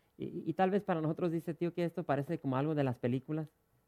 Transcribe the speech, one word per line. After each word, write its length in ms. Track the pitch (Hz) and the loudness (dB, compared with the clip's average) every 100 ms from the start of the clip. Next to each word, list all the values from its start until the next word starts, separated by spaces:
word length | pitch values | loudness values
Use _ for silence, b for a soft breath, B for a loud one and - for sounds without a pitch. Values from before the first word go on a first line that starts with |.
| _ - | _ -10
y, 80 | - | -8
y, 180 | 175 - | -6 -4
y 60 | |
tal 180 | 156 185 | 2 2
vez 120 | 196 | 2
para 180 | 190 170 | 0 0
nosotros 300 | 156 165 175 | 0 0 0
dice, 220 | 165 165 | 0 -2
"Tío, 200 | 156 170 | -2 -2
que 120 | 170 170 | 0 -2
esto 180 | 170 | -2
parece 360 | 160 139 139 165 | 0 0 0 -2
como 180 | 139 127 | 0 0
algo 180 | 147 151 | 2 2
de 80 | |
las 140 | 135 123 | 0 0
películas", 500 | 123 131 - 156 156 _ _ _ | 0 0 -2 -6 -6 _ _ _